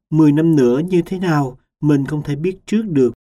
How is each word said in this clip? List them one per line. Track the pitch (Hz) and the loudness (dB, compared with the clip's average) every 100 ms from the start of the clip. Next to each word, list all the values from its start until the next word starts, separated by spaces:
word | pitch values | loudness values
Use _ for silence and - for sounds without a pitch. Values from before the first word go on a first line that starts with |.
| _ | _
mười | 156 156 | 2 4
năm | 147 165 156 | 4 2 4
nữa | 123 127 | 2 2
như | 175 180 165 | 0 -2 -2
thế | 190 | -4
nào, | 180 151 135 - _ _ | -2 -2 -2 -8 _ _
mình | 147 143 | 0 0
không | 135 151 | 0 -6
thể | 143 143 | -6 -6
biết | 170 190 - | -6 -8 -4
trước | 208 | -4
được. | 220 147 123 117 | -2 0 0 -2